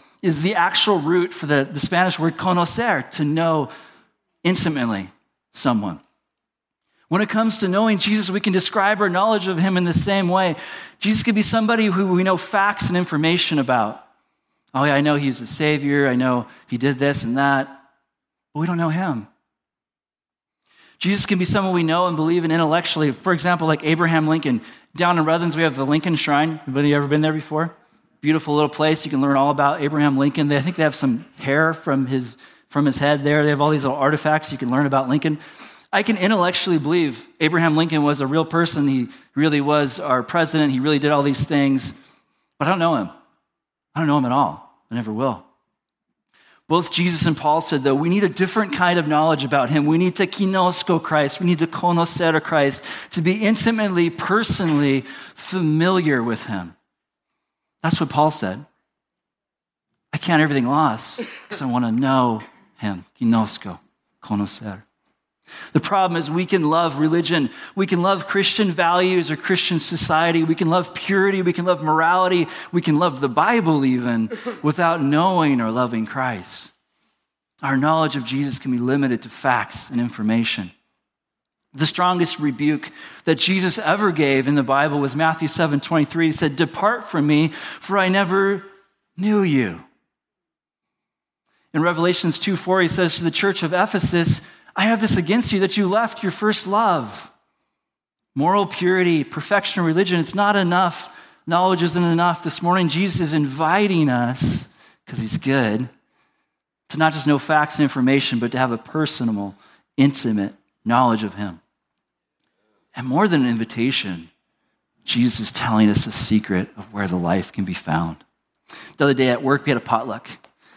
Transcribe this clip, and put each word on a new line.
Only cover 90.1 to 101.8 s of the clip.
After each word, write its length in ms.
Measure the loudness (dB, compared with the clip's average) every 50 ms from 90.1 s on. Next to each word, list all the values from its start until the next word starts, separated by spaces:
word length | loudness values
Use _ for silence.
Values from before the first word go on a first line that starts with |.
| _ _ _ _ _ _ _ _ _ _ _ _ _ _ _ _ _ _ _ _ _ _ _ _ _ _ _ _ _ _ _ _
In 120 | -2 0 2
Revelations 560 | 2 2 2 2 2 2 2 0 0 -2 0
two 160 | 0 -2 -2
four, 260 | -2 0 0 2 2
he 60 | 2
says 280 | 2 2 0 0 0 0
to 60 | -2 -2
the 60 | -2
church 320 | -2 0 0 0 0 -2
of 100 | -4 -2
Ephesus, 680 | 0 0 0 0 0 -2 -2 0 0 0 2 2 0 0 -2 -16 -20 -20 _ -10 -2
"I 100 | 0 2
have 140 | 2 2 2
this 160 | 2 0 0
against 360 | 0 0 0 0 0 0 0
you, 80 | 0 0
that 180 | 0 0 0
you 100 | 0 0
left 360 | 2 2 0 0 -2 -6 -6 -6
your 80 | -6
first 340 | -4 -2 -2 0 0 -2 -2
love." 640 | -2 0 0 2 2 0 0 -2 -6 -12 -16 -18 -20 _ _ _ _ _ _ _ _ _ _ _ _ _ _ _ _ _ _ _ _ -6
Moral 320 | -2 0 2 2 2 0
purity, 580 | -2 -4 -2 0 2 2 4 4 2 2 2 0
perfection, 600 | -4 -6 -10 -4 0 0 0 0 0 -2 0 0
religion, 360 | 2 2 2 2 2 2 0
it's 160 | 0 0 0
not 200 | 0 2 2 2
enough. 600 | 2 2 2 2 2 2 0 -2 -6 -12 -14 -16 -20 -20 -20 _ _ -6
Knowledge 380 | 0 0 2 4 4 2 2